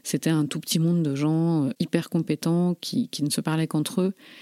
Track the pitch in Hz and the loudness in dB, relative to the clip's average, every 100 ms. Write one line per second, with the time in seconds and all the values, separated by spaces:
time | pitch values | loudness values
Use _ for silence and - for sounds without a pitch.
0 | - 151 165 160 147 160 - 165 165 175 | -6 -2 0 2 0 -4 -2 0 2 2
1 | 151 139 151 160 165 165 131 - 165 170 | 0 0 0 2 2 2 0 -2 -2 -2
2 | - 170 160 151 165 170 180 170 - - | 0 -2 -2 -2 0 2 2 -2 -4 -4
3 | - - 147 - - 160 156 156 147 - | -4 -2 -2 -2 -2 -2 0 -2 -2 0
4 | 185 - - - | -2 -4 -14 -20